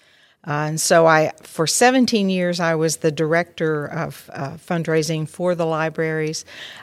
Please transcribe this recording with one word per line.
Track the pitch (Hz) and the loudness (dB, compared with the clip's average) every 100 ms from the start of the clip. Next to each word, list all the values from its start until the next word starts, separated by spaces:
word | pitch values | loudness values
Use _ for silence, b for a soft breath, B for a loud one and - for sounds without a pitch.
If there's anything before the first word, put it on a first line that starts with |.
| b b b b - | b b b b -6
Uh, | 147 151 | -4 -4
and | 160 | -2
so | - 170 | 2 6
I, | 165 156 156 - | 6 6 4 -4
for | - - 156 | -12 -4 -2
seventeen | - 240 262 247 226 190 | 4 4 4 2 2 0
years, | 185 175 175 | 0 -2 -2
I | 165 160 | 0 0
was | 160 156 | 0 0
the | 160 | -2
director | 147 156 165 170 - 160 151 143 | 0 0 0 -2 -4 -4 -2 -6
of, | - 147 139 - | -8 -8 -10 -16
uh, | - 170 | -10 -10
fundraising | 165 - 170 165 160 151 160 156 | -10 -4 -4 0 0 0 -2 -4
for | - 180 170 | -4 -2 0
the | 160 | 0
libraries. | 160 160 156 160 156 156 160 - B B B | 0 -2 -2 -4 -2 -4 -6 -12 B B B